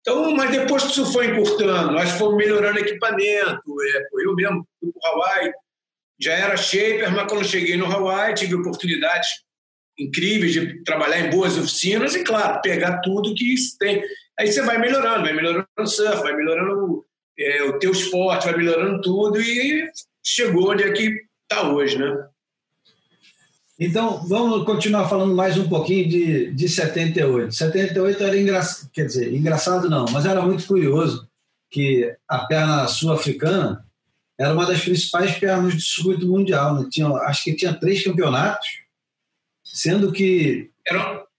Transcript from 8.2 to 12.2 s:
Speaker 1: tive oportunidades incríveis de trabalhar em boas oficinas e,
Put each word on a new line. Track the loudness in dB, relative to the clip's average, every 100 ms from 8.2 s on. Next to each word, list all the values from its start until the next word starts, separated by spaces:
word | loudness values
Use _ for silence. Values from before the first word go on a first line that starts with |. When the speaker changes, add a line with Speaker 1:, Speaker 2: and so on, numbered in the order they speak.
| 0
Speaker 1:
tive | -2 -2
oportunidades | -2 -2 -4 -4 0 0 0 -2 -6 _ _ _ _ _ -10
incríveis | -6 -2 0 2 2
de | 0 -2 -6
trabalhar | -4 -2 0 0
em | 0
boas | 2 2 0
oficinas | -2 -2 0 0 0
e, | -2